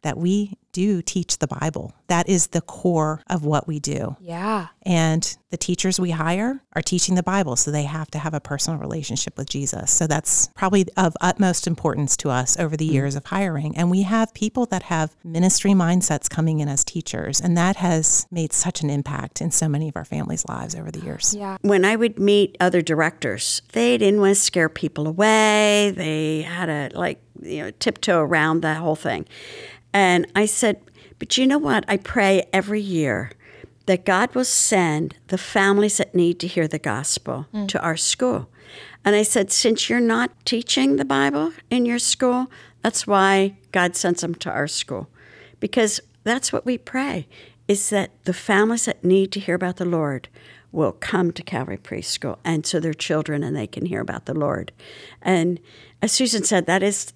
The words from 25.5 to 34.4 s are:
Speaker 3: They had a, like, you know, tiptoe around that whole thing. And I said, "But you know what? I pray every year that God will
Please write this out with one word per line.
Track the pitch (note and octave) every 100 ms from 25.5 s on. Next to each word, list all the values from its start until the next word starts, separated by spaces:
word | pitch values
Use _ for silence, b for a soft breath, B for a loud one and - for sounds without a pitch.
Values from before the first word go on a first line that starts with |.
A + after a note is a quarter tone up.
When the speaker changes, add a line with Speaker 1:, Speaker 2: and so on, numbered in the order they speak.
| G#3+ G#3+ G#3 G#3 F3+
Speaker 3:
They | D#3+ D#3 D#3 D#3
had | E3 F3 F3
a, | D3 C#3 -
like, | F3 - _ -
you | - D3+
know, | G#2 -
tiptoe | - - - F3
around | D3 D#3+ D#3 D#3+
that | D#3+ D#3
whole | E3 D#3
thing. | - G#2+ - B B B B B B
And | G3 F#3+ F3+ - F#3+
I | G#3+
said, | - A3+ G#3 - B B B
"But | - A#3+
you | C4
know | D4
what? | D4 A3+ -
I | G3+
pray | - B3 G3 G3 -
every | G3 G3+ G#3+
year | G3+ E3+ D3 G2+ A#2+ - B B B B -
that | F#3 F#3
God | F#3 B3
will | B3+